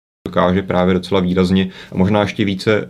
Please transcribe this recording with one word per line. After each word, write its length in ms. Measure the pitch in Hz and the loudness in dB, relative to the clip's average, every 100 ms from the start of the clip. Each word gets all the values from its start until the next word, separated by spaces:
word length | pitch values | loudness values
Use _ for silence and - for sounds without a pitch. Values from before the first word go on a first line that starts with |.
| _ _ 98 | _ _ -6
dokáže 340 | 90 90 95 | 0 2 0
právě 320 | 95 90 90 | 0 0 2
docela 260 | 90 90 98 | 0 0 0
výrazně 480 | 90 90 92 95 95 - - | 2 2 2 2 0 -6 -8
a 40 | 92 | -2
možná 240 | 95 104 | 0 2
ještě 240 | 101 - | 0 -2
více 440 | 101 95 110 104 | -2 -2 0 0